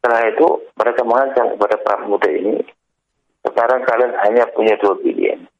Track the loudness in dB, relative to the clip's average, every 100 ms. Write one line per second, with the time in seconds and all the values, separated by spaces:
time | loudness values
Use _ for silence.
0 | 2 2 0 2 0 0 -8 -2 -2 0
1 | 0 0 2 0 0 0 -2 0 -2 -4
2 | -2 -2 0 0 -2 -4 -6 _ _ _
3 | _ _ _ _ -4 0 0 0 0 0
4 | 0 0 0 2 0 0 0 2 0 0
5 | -2 -2 -2 -4 -12